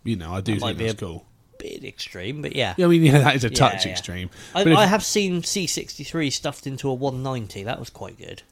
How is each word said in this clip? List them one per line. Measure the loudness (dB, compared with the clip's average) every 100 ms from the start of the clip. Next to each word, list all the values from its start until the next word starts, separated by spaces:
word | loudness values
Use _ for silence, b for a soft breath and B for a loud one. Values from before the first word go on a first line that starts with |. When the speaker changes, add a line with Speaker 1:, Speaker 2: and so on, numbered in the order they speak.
Speaker 1:
You | -6 -4
know, | -4
I | -6
do | -2
Speaker 2:
That | -2
might | -2
Speaker 1:
think | -4
Speaker 2:
be | -4
Speaker 1:
that's | -4
Speaker 2:
a |
Speaker 1:
cool. | -8 -12 -16 _ _ -16
Speaker 2:
bit | -14 -12
extreme, | -14 -14 -14 -10 -10 -8
but | -6
yeah. | -2 -2 2
Speaker 1:
Yeah, | 4
I |
mean, | 6
yeah, | 8 8
that | 6
is | 4
a | 0
Speaker 2:
Yeah, | 4
Speaker 1:
touch | 4 2
Speaker 2:
yeah. | -4
Speaker 1:
extreme. | -4 -8 -6 -8 -10 B
Speaker 2:
I, | 2
Speaker 1:
But | 6
if | 6
Speaker 2:
I | 6
have | 4
seen | 0 0 0 0
C | -2 -4 -2
sixty-three | -4 -8 -12 -8 -4 -2
stuffed | -2 -6 -6 -8
into | -6 -4
a |
one | -2 -4 -4
ninety. | -4 -6 -8 -10
That | -8 -8
was | -10
quite | -14 -16 -16
good. | -18 -18 -6